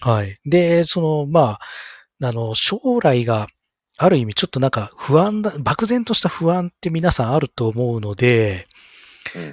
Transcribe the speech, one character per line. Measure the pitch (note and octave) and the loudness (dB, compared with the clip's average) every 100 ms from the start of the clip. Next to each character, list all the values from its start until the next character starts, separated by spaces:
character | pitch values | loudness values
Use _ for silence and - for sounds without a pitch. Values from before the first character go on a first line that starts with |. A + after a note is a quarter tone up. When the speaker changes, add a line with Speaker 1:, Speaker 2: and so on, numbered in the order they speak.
Speaker 1:
は | B2 A2 | 0 0
い。 | G2+ G2+ D3 | -2 -8 0
で、 | E3+ E3+ E3+ | 2 4 2
そ | E3 F#3 | 2 0
の、 | D#3+ D3+ C#3+ | 0 -2 2
ま | D#3+ C3 G#2 - - - - _ - | 4 4 0 -12 -16 -18 -20 _ -6
あ、 | B2+ | -4
あ | |
の、 | A#2 A2+ A2 | -4 -4 -2
将 | - G#3+ C4 A#3+ | -2 0 0 2
来 | E3+ B2 A#2 | 4 2 2
が | A2 G#2+ _ _ _ _ - | -2 -4 _ _ _ _ 0
あ | F3 | 2
る | E3 | 2
意 | A2 | 0
味 | |
ち | - F#3 | -2 -2
ょ | |
っ | |
と | C3+ | 0
な | C3 | 0
ん | |
か | - G2+ - | 0 -6 -8
不 | - D3 | 2 4
安 | G3+ G#3+ | 4 0
だ、 | G#3 D3+ | -4 -2
漠 | C3+ D3 A3 | -2 -2 0
然 | B3 A3+ | -2 0
と | |
し | A3 | -2
た | F3+ | -2
不 | - E3 | -2 0
安 | F3+ F3 | 0 -2
っ | - | -6
て | F#3 | -4
皆 | D#3+ E3+ | 0 0
さ | - A#2 | 0 0
ん | |
あ | C#3+ | 0
る | C#3+ | -2
と | - A#2 | -2 -2
思 | A2+ B2 A#2 | -2 -2 -2
う | |
の | G#2 G2+ | -6 0
で、 | B2 A#2 G#2+ F#2 - _ - - - - - F2 | 2 4 2 -2 -10 _ -20 -20 -20 -18 -16 -12
Speaker 2:
う | |
ん | |
う | D#2+ | -14